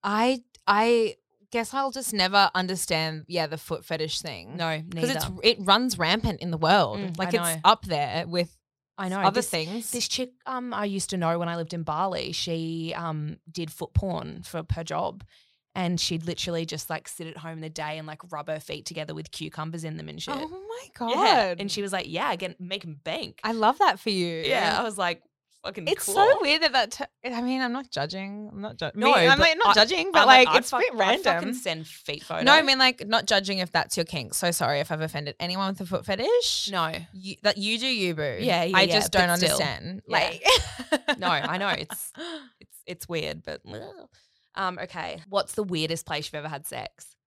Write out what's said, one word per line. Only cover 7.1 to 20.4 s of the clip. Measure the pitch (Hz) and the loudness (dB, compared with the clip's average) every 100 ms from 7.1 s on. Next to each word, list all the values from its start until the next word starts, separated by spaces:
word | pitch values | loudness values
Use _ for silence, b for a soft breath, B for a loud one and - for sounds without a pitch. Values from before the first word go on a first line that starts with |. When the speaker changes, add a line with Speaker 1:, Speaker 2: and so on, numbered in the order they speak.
| 160 | -4
Speaker 1:
Like, | 185 | -2
Speaker 2:
I | 180 | 0
Speaker 1:
it's | 170 160 | 0 -2
Speaker 2:
know. | |
Speaker 1:
up | 175 220 185 | -2 -2 -2
there | 151 143 123 170 | -2 -2 -4 -4
with | 175 175 _ _ _ _ - | -4 -4 _ _ _ _ -10
Speaker 2:
I | 185 | -6
know. | 190 | 0
Speaker 1:
other | 190 214 | 2 2
Speaker 2:
This, | - | -2
Speaker 1:
things. | 165 160 220 220 | -4 -4 -6 -6
Speaker 2:
this | 240 - | -6 -4
chick, | - 247 _ | -4 -6 _
um, | - 254 247 | -8 -8 -6
I | 226 | -4
used | 208 196 - | -2 -2 -4
to | 185 | -2
know | 165 170 | 0 0
when | 170 | -2
I | 170 | -4
lived | 165 | -6
in | 175 | -6
Bali, | 160 156 190 165 127 | -4 -2 -2 -2 -6
she, | 165 - 165 165 165 165 165 | -6 -4 -4 -4 -6 -6 -6
um, | 170 156 151 - - | -6 -6 -6 -10 -12
did | 165 160 | -10 -8
foot | - 170 | -8 -2
porn | - 196 165 156 170 | -2 -2 -6 -8 -12
for | - 165 165 | -10 -10 -6
her | 160 | -8
job. | 165 156 196 196 - b b b _ | -6 -4 -4 -8 -20 b b b _
And | - 175 175 | -6 -2 -2
she'd | - 165 | -2 -4
literally | 165 170 - 165 165 | -6 -6 -4 -4 -6
just, | 156 - | -8 -8
like, | 160 - | -10 -10
sit | - 160 | -14 -14
at | 160 | -14
home | 160 160 | -14 -12
in | |
the | 160 | -12
day | 160 151 156 | -8 -8 -8
and, | 156 | -12
like, | 156 175 | -16 -12
rub | 156 147 | -10 -8
her | 156 | -8
feet | - 151 - | -8 -12 -10
together | 160 156 | -10 -10
with | 156 156 | -10 -12
cucumbers | - 156 160 156 165 | -12 -10 -8 -10 -8
in | 160 160 | -10 -10
them | 156 | -12
and | 156 | -10
shit. | - | -8
Speaker 1:
Oh | 277 | -6